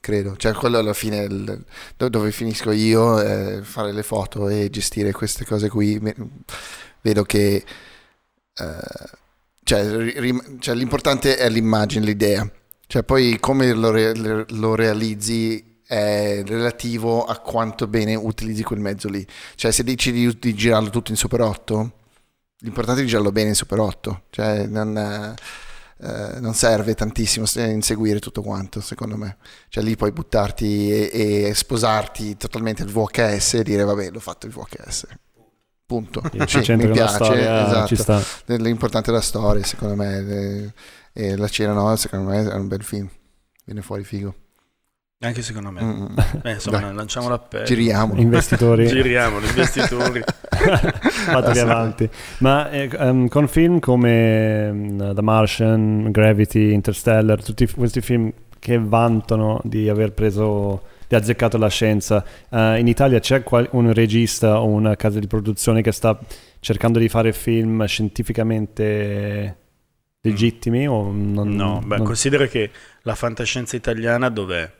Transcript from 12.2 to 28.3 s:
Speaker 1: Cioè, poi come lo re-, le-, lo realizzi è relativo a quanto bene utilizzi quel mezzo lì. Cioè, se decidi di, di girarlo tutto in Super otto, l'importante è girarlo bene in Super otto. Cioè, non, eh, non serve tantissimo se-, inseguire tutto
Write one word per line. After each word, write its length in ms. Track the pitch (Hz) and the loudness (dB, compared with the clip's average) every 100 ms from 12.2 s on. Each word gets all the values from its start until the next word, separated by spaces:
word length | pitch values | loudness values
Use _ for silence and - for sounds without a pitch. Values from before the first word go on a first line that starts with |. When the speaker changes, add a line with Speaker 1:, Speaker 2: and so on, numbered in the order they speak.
| 104 101 107 - _ - _ | 2 2 -2 -10 _ -20 _
Speaker 1:
Cioè, 160 | 123 | -4
poi 340 | - 135 123 113 | 2 4 4 2
come 320 | - 135 127 | 0 2 2
lo 180 | 113 113 | 4 2
re-, 220 | 110 110 113 | 4 2 0
le-, 280 | 110 110 110 | -4 -4 -4
lo 260 | 113 110 | -4 -2
realizzi 960 | 110 113 107 110 104 104 113 113 110 - _ _ | 2 2 0 -2 -4 -4 -2 -2 -4 -10 _ _
è 560 | 113 104 104 104 101 101 | -2 0 0 0 -2 -4
relativo 800 | 113 117 117 117 117 117 117 | -2 -2 -4 -6 -4 0 0
a 140 | 117 110 | -2 -6
quanto 480 | - 113 113 101 110 | -6 -4 -4 -4 -2
bene 280 | 113 107 | -2 0
utilizzi 480 | 110 110 110 110 107 | -2 -4 -6 -6 -6
quel 180 | 110 104 | -6 -4
mezzo 280 | 101 101 104 | -6 -6 -6
lì. 180 | 98 92 - - | -8 -10 -16 -20
Cioè, 160 | - 117 | -4 -2
se 140 | 107 | 0
decidi 420 | 120 127 - 120 120 | -2 -2 0 2 0
di, 100 | 113 | 0
di 160 | 123 | -2
girarlo 340 | 104 113 110 107 | 0 2 2 2
tutto 200 | 113 - | -4 -4
in 60 | 110 | -4
Super 240 | 104 120 | -2 0
otto, 500 | 113 101 - 107 113 - _ _ _ _ _ _ | 0 -2 -4 -4 -4 -8 _ _ _ _ _ _
l'importante 440 | 113 107 113 127 | -10 -6 -2 0
è 20 | |
girarlo 280 | 131 113 101 | 2 2 2
bene 180 | 101 107 | 0 0
in 40 | |
Super 240 | 104 - 101 | 0 -2 -2
otto. 420 | 104 - 110 98 _ | -2 -4 -10 -10 _
Cioè, 360 | - 107 107 101 | -6 -2 -2 -2
non, 300 | 107 107 107 | -4 -4 -4
eh, 1400 | 104 104 107 110 - - - - - - - 107 104 - | -6 -8 -10 -14 -18 -18 -18 -18 -20 -16 -12 -10 -10 -8
non 140 | 117 | -6
serve 400 | 110 120 107 107 | 0 2 2 2
tantissimo 500 | 110 107 107 107 - 110 | -2 -2 -2 -2 -2 -2
se-, 180 | - 113 | -2 -2
inseguire 520 | 107 104 107 110 104 | -2 -2 -2 0 0
tutto 220 | 98 | -4